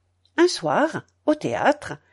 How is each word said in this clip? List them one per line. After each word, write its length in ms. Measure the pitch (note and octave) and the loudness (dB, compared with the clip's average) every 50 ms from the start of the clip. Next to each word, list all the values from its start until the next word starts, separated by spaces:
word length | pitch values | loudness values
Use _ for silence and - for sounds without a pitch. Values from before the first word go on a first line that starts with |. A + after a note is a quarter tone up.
| _ _ _ _ _ _ _ - | _ _ _ _ _ _ _ 2
Un 100 | F4 F4+ | 2 2
soir, 560 | - - - D3+ C3+ G3 C#4 D#4+ D4+ - - _ _ _ _ | 2 -2 -2 -2 0 2 0 0 -2 -6 -12 _ _ _ _
au 80 | - D4+ | -2 -2
théâtre, 640 | G3+ - C3+ A#2 - C#3 A3+ D4 - - - D3+ - _ _ | 0 -2 -4 -4 0 2 0 0 0 -4 -12 -16 -16 _ _